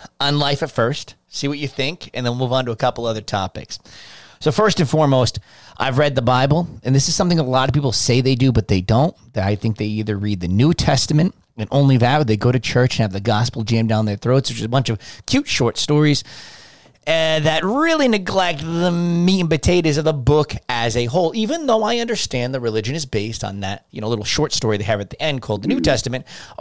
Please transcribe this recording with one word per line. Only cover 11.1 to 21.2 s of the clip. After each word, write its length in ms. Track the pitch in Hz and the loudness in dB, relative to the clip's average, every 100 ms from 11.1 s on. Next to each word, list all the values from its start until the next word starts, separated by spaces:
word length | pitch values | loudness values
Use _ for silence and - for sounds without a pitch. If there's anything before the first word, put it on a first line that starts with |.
| 151 180 - _ - | 2 0 -2 _ -10
and 120 | 107 | -2
only 240 | 139 139 127 | 2 4 4
that, 240 | 120 147 | 4 2
or 40 | |
they 120 | 123 107 | 2 2
go 160 | 120 | 2
to 80 | 123 | 0
church 380 | - 123 123 - | 0 2 2 0
and 60 | |
have 80 | 104 | -2
the 60 | 95 | -2
gospel 420 | 104 107 117 120 | -2 0 0 -4
jammed 260 | 110 113 113 | -2 0 2
down 160 | 110 | 0
their 120 | 107 101 | 0 -2
throats, 340 | 117 131 - | 0 0 0
which 80 | 117 | -4
is 60 | |
a 40 | 110 | -2
bunch 220 | 135 131 | -2 -2
of 80 | 110 - - | -4 -8 -14
cute 240 | - 262 285 | -2 -2 0
short 300 | - 120 - | 0 0 0
stories, 440 | - 147 151 143 - - - - - - _ _ - | 0 2 4 2 -4 -18 -20 -20 -20 -20 _ _ -2
uh, 340 | 160 160 156 | 0 2 2
that 240 | 156 156 | 2 0
really 440 | 180 254 330 320 262 | 0 0 2 2 2
neglect 520 | 214 180 190 180 156 | 2 0 0 0 -2
the 300 | 160 170 180 | -4 0 0
meat 500 | 170 175 170 175 190 | 2 0 2 4 4
and 80 | 170 | 2
potatoes 480 | 156 - 180 160 147 | 2 2 2 2 0
of 80 | |
the 80 | 156 | 0
book 400 | 151 120 151 147 - - | 0 2 2 2 -4 -6
as 300 | 120 117 117 | -2 -2 0
a 80 | 120 | 0
whole, 260 | 160 | 0